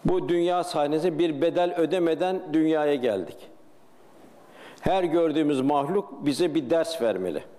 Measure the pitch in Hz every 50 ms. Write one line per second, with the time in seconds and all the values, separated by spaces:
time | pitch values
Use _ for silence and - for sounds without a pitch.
0 | - 170 185 185 156 135 175 170 170 175 175 180 170 175 - 156 147 143 151 156
1 | 160 185 160 147 170 170 151 135 151 170 147 170 175 175 180 170 165 147 170 185
2 | 170 165 160 147 180 185 190 185 - 156 147 160 156 156 160 156 151 147 147 131
3 | 120 120 104 95 85 - - - - - - - - - - - - - - -
4 | - - - - - - - - - - - - - - - - - 151 180 190
5 | 180 170 147 170 165 160 143 160 156 147 147 131 131 139 147 143 139 139 196 202
6 | - - - - - 143 139 123 175 170 143 165 135 117 165 165 160 - - -
7 | 117 113 101 92 92 90 76 - - - -